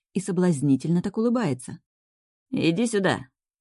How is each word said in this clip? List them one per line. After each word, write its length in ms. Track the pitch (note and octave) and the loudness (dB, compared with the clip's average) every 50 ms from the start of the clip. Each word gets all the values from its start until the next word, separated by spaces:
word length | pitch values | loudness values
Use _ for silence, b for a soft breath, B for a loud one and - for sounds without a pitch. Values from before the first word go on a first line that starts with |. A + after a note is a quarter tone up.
| _ _ - | _ _ -6
и 60 | G3+ | -6
соблазнительно 800 | F3+ - F#3+ E3+ F3+ F3+ E3+ C3+ C#3 D3 C3+ C3 - D#3+ E3+ F3 F3 | -4 -2 0 2 2 2 2 2 2 2 2 2 2 0 0 0 0
так 140 | G#3 F#3+ A3 | -2 -2 -2
улыбается. 600 | A3 A#3+ A#3 B3+ A3+ D#3 C3 C3 - - - - _ _ _ _ _ _ _ _ _ _ _ _ _ _ | 0 0 0 0 0 -2 -4 -6 -8 -12 -16 -16 _ _ _ _ _ _ _ _ _ _ _ _ _ _
«Иди 360 | - - - D#3+ E3 F3 A#3+ | -4 0 0 2 2 2 0
сюда», 420 | A3+ - G3+ F#3+ E3+ B2 - B2+ - _ _ _ _ _ _ | 0 0 0 2 2 0 0 -4 -10 _ _ _ _ _ _